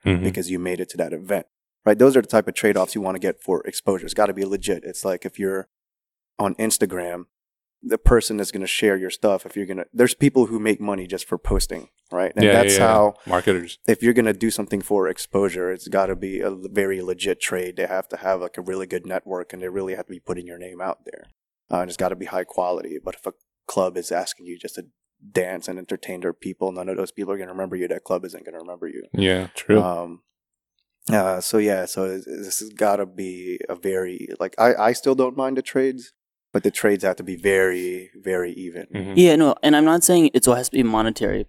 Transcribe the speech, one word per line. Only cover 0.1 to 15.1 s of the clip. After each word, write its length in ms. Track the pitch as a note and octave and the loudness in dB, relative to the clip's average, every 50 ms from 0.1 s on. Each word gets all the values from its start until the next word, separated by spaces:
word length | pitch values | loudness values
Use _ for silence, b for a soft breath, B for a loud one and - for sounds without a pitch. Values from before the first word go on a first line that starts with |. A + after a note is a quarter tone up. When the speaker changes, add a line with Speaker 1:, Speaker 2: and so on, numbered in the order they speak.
| F#2 F2 F2+ | 0 0 0
Speaker 2:
because 260 | F#2+ F#2 F#2+ F2+ F2 | -2 -4 -4 -6 -4
you 80 | F#2 F2+ | -4 -4
made 220 | F2+ F2+ F2+ F2 | -4 -4 -4 -6
it 80 | F#2 - | -6 -6
to 60 | - F2 | -6 -6
that 140 | F2 E2 F2 | -6 -4 -6
event, 340 | D#2 F#2+ F#2+ G#2 F#2 - _ _ _ _ _ _ _ - | -8 -6 -4 -4 -4 -4 _ _ _ _ _ _ _ 2
right? 140 | G#2+ G#2+ G#2+ | 4 6 8
Those 180 | B2 C#3 C3 | 8 8 8
are 60 | C3 G#2+ | 6 4
the 60 | - | 4
type 200 | - A2 G2+ - | 4 2 2 2
of 60 | - | 0
trade-offs 400 | - - G#2+ G2+ F#2 F#2 F#2 - | 0 2 2 4 4 2 0 0
you 60 | A2 G2 | -4 -4
wanna 160 | F#2 F#2+ F#2 | -4 -4 -2
get 240 | F#2 F#2+ - _ - | -2 -2 -4 _ -2
for 200 | - F#2 E2 - | -2 -2 -2 -2
exposure. 380 | - - - - - G2 F2+ E2+ | -4 -8 -6 -2 -2 -2 -2 -2
It's 80 | - - | -4 0
gotta 180 | - G#2+ G2+ F#2+ | 2 2 2 2
be 100 | G2 G2 | -2 -4
legit. 380 | F#2+ G2 F#2+ - G2+ F#2+ E2 - | -4 -4 -4 -2 -2 -4 -4 -4
It's 200 | F#2 F2+ - - | -10 -10 -6 -4
like 200 | G2 F#2 F2+ - | -4 -4 -4 -6
if 120 | F#2+ - - | -10 -8 -4
you're 300 | G2 F#2+ F#2+ F#2+ F#2+ _ _ _ _ _ _ _ _ _ _ _ _ _ _ - | -4 -4 -4 -4 -6 _ _ _ _ _ _ _ _ _ _ _ _ _ _ -2
on 140 | G#2 G2 F#2+ | -2 -2 0
Instagram, 720 | - A2 A2 - - - F#2+ F2+ F2+ F2 F2 F2 F2+ F2+ _ _ _ _ _ _ _ _ _ _ _ - | 0 -2 0 0 2 0 0 0 -2 -6 -6 -8 -10 -12 _ _ _ _ _ _ _ _ _ _ _ -6
the 160 | - A2 A2 | -2 0 4
person 380 | - - B2 A2+ - - A2 | 6 6 6 6 4 2 -4
that's 140 | G#2 G2+ - - | -4 -4 -6 -6
gonna 140 | G2+ F#2+ | -8 -6
share 300 | F#2 - - - G#2 G2 | -6 -2 0 2 2 2
your 140 | F#2+ F#2 F2+ | 2 0 -4
stuff, 340 | - - - G#2+ G2 F#2 - | -4 0 2 2 2 2 -2
if 100 | F#2 - | -6 -8
you're 100 | G#2 G2 | -8 -6
gonna, 200 | F#2 F#2+ F#2 F2 - - | -6 -6 -8 -8 -4 2
there's 220 | A#2 A#2+ B2+ - | 4 4 4 4
people 320 | - C#3+ C#3+ - C3 A#2+ | 4 2 4 6 6 4
who 120 | G#2 A2+ A2 | 4 2 -2
make 200 | G#2+ A2 G#2 - | 0 0 0 0
money 260 | G#2 G#2 G2+ F#2+ F#2 | 0 -4 -4 -6 -6
just 180 | F2 F#2+ F2+ - | -8 -8 -8 -8
for 120 | - F#2 F2+ | -6 -8 -6
posting, 500 | - - G2+ F#2+ - - F2+ E2+ - - _ _ _ - F2+ | -2 0 0 0 0 -2 -6 -10 -14 -16 _ _ _ -8 -4
right? 200 | F2 F#2+ F2+ - | -2 -2 -2 2
And 80 | - G#2+ | 4 6
Speaker 1:
Yeah, 80 | G#2 G2 | 6 6
yeah, 100 | - - | 6 6
Speaker 2:
that's 120 | G2+ G2 | 6 4
Speaker 1:
yeah, 60 | G2 F#2+ | 4 4
yeah. 20 | A2+ A2 | 6 6
Speaker 2:
how 220 | G#2+ G#2 G#2 - - - | 6 6 4 2 0 -4
Speaker 1:
Marketers. 520 | G2+ F2+ F2+ F2+ G#2 F#2+ F2+ F2 E2+ - - _ - | -2 0 0 2 2 2 0 0 -8 -14 -4 _ 2
Speaker 2:
if 140 | A2 - A#2 | 2 4 4
you're 100 | A#2+ A#2 | 4 4
gonna 200 | B2 A2+ A2 G2+ | 4 4 2 2
do 160 | G2 A2 A2 | 0 0 -2
something 300 | - - G#2 - G#2 G2 F#2 | -2 -2 -4 -4 -4 -6 -2
for 260 | - G#2 G2+ F#2 | 0 0 0 0
exposure, 640 | E2 | 0